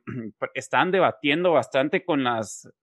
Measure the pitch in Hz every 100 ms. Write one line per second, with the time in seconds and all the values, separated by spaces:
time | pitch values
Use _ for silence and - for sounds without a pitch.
0 | - 123 110 - 131 139 - 127 165 185
1 | 147 - 147 151 180 151 117 135 143 185
2 | - 147 123 117 107 - - _